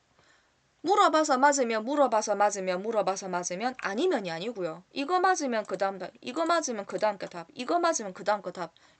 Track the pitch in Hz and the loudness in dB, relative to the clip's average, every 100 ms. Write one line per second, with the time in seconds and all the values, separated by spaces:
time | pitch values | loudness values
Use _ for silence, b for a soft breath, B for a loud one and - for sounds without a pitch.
0 | _ _ b b b b _ _ 311 415 | _ _ b b b b _ _ 2 4
1 | 349 311 302 254 294 277 233 220 220 294 | 6 4 4 4 4 4 2 0 0 2
2 | 262 220 220 202 208 202 185 180 214 220 | 4 2 2 2 2 2 -2 -2 -2 0
3 | 185 196 190 180 180 180 247 254 185 208 | 0 -2 -2 -4 -4 -4 -4 -4 -4 0
4 | 370 269 185 165 208 214 170 170 - - | 2 2 -2 -6 -6 -4 -6 -6 -10 -6
5 | 285 359 381 359 277 226 208 185 196 196 | -2 2 2 2 0 -2 -4 -2 -2 -4
6 | - - 240 302 330 339 311 214 196 - | -10 -12 -8 -2 0 0 0 -6 -6 -2
7 | 214 202 - 175 165 - 247 339 339 302 | -2 -2 -8 -12 -14 -8 -2 0 2 0
8 | 202 185 196 208 185 190 165 _ b | -4 -6 -2 -2 -2 -8 -10 _ b